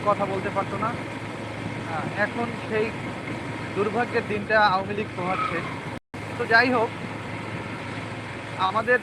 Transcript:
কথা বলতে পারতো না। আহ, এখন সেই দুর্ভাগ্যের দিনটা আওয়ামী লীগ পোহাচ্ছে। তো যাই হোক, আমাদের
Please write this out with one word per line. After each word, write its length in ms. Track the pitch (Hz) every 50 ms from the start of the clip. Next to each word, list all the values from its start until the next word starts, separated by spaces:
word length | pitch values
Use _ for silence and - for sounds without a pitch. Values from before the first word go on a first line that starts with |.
| 208
কথা 200 | 208 208 202 202
বলতে 260 | 196 196 190 190 202 185
পারতো 240 | 196 190 - - 196
না। 80 | 208
আহ, 1400 | 220 247 269 - - - - - - - - - - - - - - - - - - 156 156 156 - - 190 208
এখন 240 | 202 - 226 240 233 233 214 - -
সেই 220 | 220 220 220 220 - - - - - - - - - - - - - - - - -
দুর্ভাগ্যের 480 | 185 202 214 196 226 240 220 - 233 - -
দিনটা 320 | 208 208 208 - 214 220
আওয়ামী 340 | 208 208 185 190 196 196 208
লীগ 120 | 208 214 - -
পোহাচ্ছে। 420 | 185 180 180 185 185 185 - 175 165 175 170 - - - - - - - _ - - - - - -
তো 80 | 240
যাই 240 | 214 226 226 247 269
হোক, 180 | 247 240 220 240 - - - - - - - - - - - - - - - - - - - - - - - - - - - - - - - - - -
আমাদের 400 | 185 190 196 214 226 226 247 247